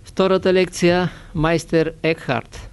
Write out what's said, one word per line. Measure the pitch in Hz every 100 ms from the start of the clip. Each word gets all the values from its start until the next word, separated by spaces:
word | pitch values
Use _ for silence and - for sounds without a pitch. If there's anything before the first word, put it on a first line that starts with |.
| -
Втората | - 190 190 190
лекция – | 185 180 - 175 180 175 - -
майстер | 165 156 165 - 165 156 165
Екхарт. | 160 160 - 120 - - -